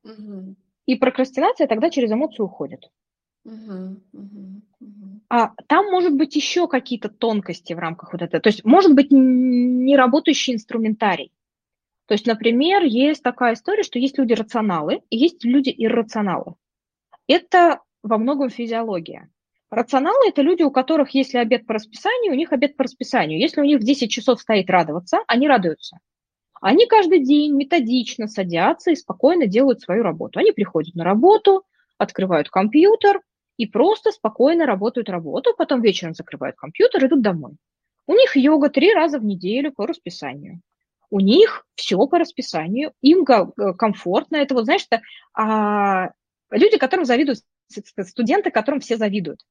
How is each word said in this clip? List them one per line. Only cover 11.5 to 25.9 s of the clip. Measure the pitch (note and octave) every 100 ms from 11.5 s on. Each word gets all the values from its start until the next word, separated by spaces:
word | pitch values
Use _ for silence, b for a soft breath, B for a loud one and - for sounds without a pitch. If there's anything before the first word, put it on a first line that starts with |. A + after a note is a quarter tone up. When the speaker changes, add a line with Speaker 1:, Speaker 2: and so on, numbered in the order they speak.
| _ _ _ _ _ _
Speaker 2:
То |
есть, | G#3 A#3
например, | A3 A3+ A#3 D#4 G4
есть | E4+ A3+ C#4 D4+
такая | B3+ B3 B3
история, | A#3 - G#4
что | F#4 B3
есть | C4+ C#4
люди-рационалы | B3 A3 A3 A#3 G#3+ E3+ D3+ F4+ _
и | A3+
есть | D#4+ -
люди-иррационалы. | A#3 C4+ C4+ - A3+ A#3 A3 A3 G3+ D#3+ - E3 _ _ _ _ _ _ -
Это | E4 _ F4+ F4 C#4+ _ _
во | G#3 A3
многом | A#3 C#4+ C4+
физиология. | - A#3 A3+ A3+ F#3 E3 - - _ _ _ _
Рационалы — | G#3+ A#3+ C4+ D4+ B4 A#4
это | -
люди, | C#4+ F4+
у | D4+
которых, | C#4 C4 D#4+ C#4
если | C4+ C4 B3
обед | A#3 A3+ _
по |
расписанию, | A3 A3 - F#4+ B4 A4
у | C4+
них | E4
обед | C#4 C#4+ -
по |
расписанию. | C4 - B3 B3 D#3 D#3
Если | C#4 -
у |
них | C#4+ D4
в |
десять | G#3+ C#4 A3+
часов | - A3 A#3
стоит | - G#3+ F#3
радоваться, | F#3 D#3+ D#3 F3+ F4 A4+
они | A#3+ D4
радуются. | B3+ F3 D#3 -